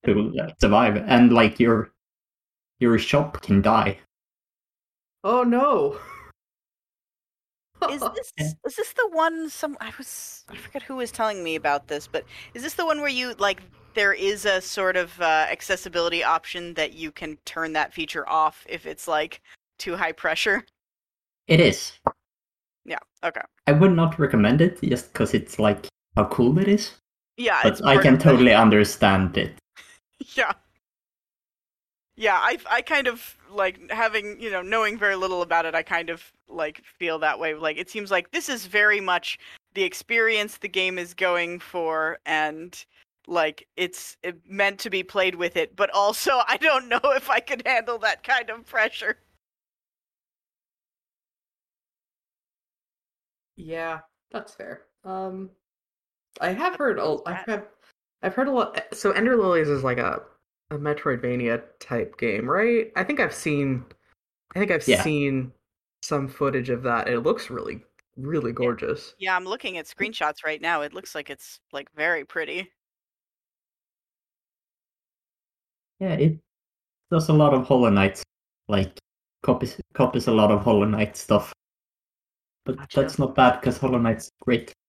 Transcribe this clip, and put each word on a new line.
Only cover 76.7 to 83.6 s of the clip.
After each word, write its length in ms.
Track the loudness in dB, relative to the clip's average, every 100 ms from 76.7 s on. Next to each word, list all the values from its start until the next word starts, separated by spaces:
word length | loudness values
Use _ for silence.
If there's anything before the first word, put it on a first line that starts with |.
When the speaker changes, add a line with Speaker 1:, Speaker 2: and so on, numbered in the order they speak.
| _ _ _ _
Speaker 1:
does 180 | 0 4
a 40 |
lot 220 | 6 6
of 120 | 4 4
Hollow 240 | 4 6
Knight, 320 | 6 4 0 -18 _ _ _ 4
like, 300 | 4 4 -6 _ _ _ _
copies, 380 | 0 0 0 -8 -16
copies 320 | 0 2 2 2
a 40 |
lot 180 | 6 6
of 100 | 4
Hollow 220 | 4 4
Knight 320 | 4 0 -2 -6
stuff. 360 | 0 0 0 -18 _ _ _ _ _ _ _ _ _ _
But 120 | -8 -8
Speaker 2:
Gotcha. 240 | -4 -2
Speaker 1:
that's 180 | 0 0
not 160 | -2
bad, 280 | 4 4 4